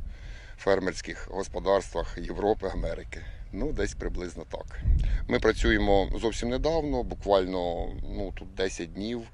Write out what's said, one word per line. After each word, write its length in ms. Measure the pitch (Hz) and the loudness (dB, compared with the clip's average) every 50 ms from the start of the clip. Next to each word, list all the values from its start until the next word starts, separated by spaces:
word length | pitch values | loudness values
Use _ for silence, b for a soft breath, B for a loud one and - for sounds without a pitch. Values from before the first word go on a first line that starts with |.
| - B B B B B B B B B B | -8 B B B B B B B B B B
фермерських 720 | - - 98 98 95 92 92 80 - - - 85 - - 90 | -2 2 4 4 4 2 -2 -4 -4 -8 -8 -8 -10 -10 -8
господарствах 880 | 90 95 95 - - 90 87 95 98 95 - - - 85 82 - - | -6 -6 -6 -6 -6 -2 2 4 4 4 2 0 -4 -4 -4 -4 -6
Європи, 500 | 90 85 85 85 87 101 101 107 - 98 90 85 | -8 -8 -6 -4 0 2 2 2 2 0 -4 -4
Америки. 520 | 87 85 82 82 82 85 - - 85 B B B B B B | -2 -4 -4 -4 -6 -10 -12 -12 -12 B B B B B B
Ну, 200 | - 95 95 - | -6 -4 -4 -2
десь 220 | - 101 104 - - | -2 -2 -2 -4 -4
приблизно 500 | - 90 87 85 - 90 87 - 85 78 - | -4 -6 -4 -4 -4 -6 -6 -8 -10 -10 -10
так. 280 | - 82 - - - - B B B B B B B B B | -10 -10 -10 -10 -8 0 B B B B B B B B B
Ми 120 | - 120 120 | 0 0 4
працюємо 720 | - 110 110 - - 117 110 104 104 101 98 98 90 - - 101 | 4 4 4 6 4 4 6 6 6 6 6 4 4 2 0 0
зовсім 280 | 110 110 98 - 113 120 | -2 -2 -2 -2 -2 -2
недавно, 540 | 127 131 135 151 165 160 147 147 131 123 67 | -2 0 0 0 0 0 0 0 -2 -2 -2
буквально, 840 | 64 - - - 98 101 95 92 92 92 90 87 87 85 85 90 90 85 - - - | -4 -6 2 6 8 8 8 6 4 0 0 0 0 0 -2 -4 -6 -6 -6 -6 -4
ну, 240 | 101 101 98 90 - | -4 -4 -4 -6 -6
тут 200 | - 90 - - | -10 -12 -10 -4
десять 380 | 95 95 95 - - 87 80 85 | -2 -2 -2 -2 -6 -8 -8 -6
днів, 280 | 95 104 113 120 117 113 120 | -6 -6 -4 -4 -6 -8 -10